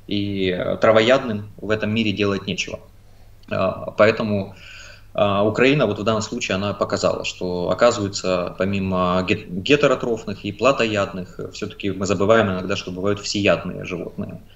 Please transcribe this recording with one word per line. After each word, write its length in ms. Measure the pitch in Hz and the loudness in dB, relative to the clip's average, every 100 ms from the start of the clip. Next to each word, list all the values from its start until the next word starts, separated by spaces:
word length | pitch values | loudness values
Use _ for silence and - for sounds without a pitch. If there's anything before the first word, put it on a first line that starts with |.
| - | -6
и, 420 | 101 101 98 92 | -4 -2 0 0
э, 260 | 90 95 95 | 0 -2 2
травоядным 720 | 110 110 110 135 127 104 101 - | 6 6 6 4 2 -6 -8 -8
в 120 | 98 | -4
этом 200 | 107 104 | -2 0
мире 180 | 110 107 | 0 0
делать 340 | 98 101 98 - | 0 0 0 -4
нечего. 320 | 90 - - - - - - - - - | -6 -6 -10 -14 -20 -20 -20 -20 -20 -6
А, 400 | - 95 - - - | -2 -2 -2 -2 4
поэтому, 580 | 107 110 110 104 92 - - - - - - - | 4 4 0 -2 -4 -12 -20 -18 -20 -20 -6 0
а, 300 | 101 101 104 | 2 2 2
Украина 380 | 107 131 147 110 | 4 4 4 2
вот 120 | 107 | 0
в 40 | |
данном 180 | 107 107 | 0 0
случае, 320 | - 120 - 95 | -2 -6 -2 -2
она 160 | 101 | -2
показала, 520 | 98 - 101 - - - | -2 -2 0 0 0 -6
что, 440 | - 92 90 90 | -6 -4 -2 -2
оказывается, 840 | 92 120 110 98 95 92 90 87 - | 4 4 4 -2 -4 -2 -2 -2 -2
помимо 640 | 95 101 95 92 90 92 92 | -2 0 0 2 2 2 0
ге-, 180 | 87 - | -2 -4
гетеротрофных 960 | 90 110 143 139 127 123 110 - 98 101 | -4 2 4 4 2 -2 -4 -6 -8 -8
и 60 | |
плотоядных, 880 | 95 123 135 117 104 95 95 90 - | 0 2 2 0 0 -2 -4 -10 -12
э, 120 | 98 | -14
всё-таки 400 | - 101 - 101 | -10 -10 -6 -6
мы 140 | 92 95 | -2 -2
забываем 400 | 95 98 113 101 | 2 4 4 4
иногда, 240 | 90 92 98 | 0 -4 -4
что 140 | - | -6
бывают 280 | 90 98 101 | -4 -2 -2
всеядные 640 | - 104 98 85 90 95 98 | -4 0 2 2 -2 -8 -8
животные, 560 | 87 - - - - - | -8 -8 -10 -10 -12 -18